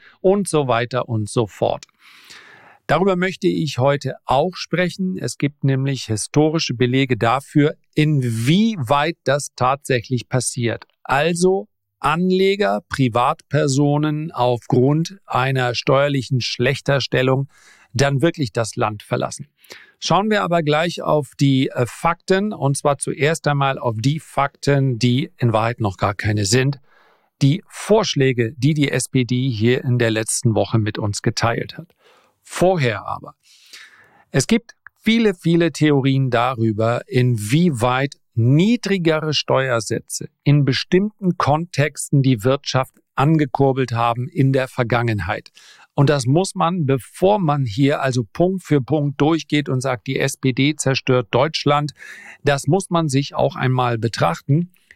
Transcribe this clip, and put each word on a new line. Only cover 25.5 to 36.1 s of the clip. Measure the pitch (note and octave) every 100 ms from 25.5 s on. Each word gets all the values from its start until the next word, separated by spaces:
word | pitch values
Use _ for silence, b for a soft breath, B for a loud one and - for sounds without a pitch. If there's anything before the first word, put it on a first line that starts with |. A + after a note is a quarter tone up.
Wahrheit | G#2+ A#2 A#2+
noch | G#2+ F#2
gar | G2+ G2
keine | G#2+ G#2 G2
sind. | B2+ C3+ C#3 b b b b b -
Die | C#3 F3 -
Vorschläge, | - - A3 F#3+ C#3+ C3 A#2+ A2+ -
die | C#3
die | D3+ C3+
S | C3 -
P | C3+ A#2+
D | B2+ C3+
hier | G#2+ A#2 C3
in | C3 B2
der | A#2
letzten | A2 A2 - A#2 G#2
Woche | G2+ A2
mit | G#2+ -
uns | G#2 -
geteilt | A#2+ - A2 - - -
hat. | E3+ _ b b b b
Vorher | - - F3+ F3+ B2 G2+ -
aber. | - - - B B B B B B B B B
Es | C3+ -
gibt | A#3 - - - _
viele, | A3 A#3 G#3+ F3+
viele | E3 E3+ E3+
Theorien | - D3+ C#3+ C3+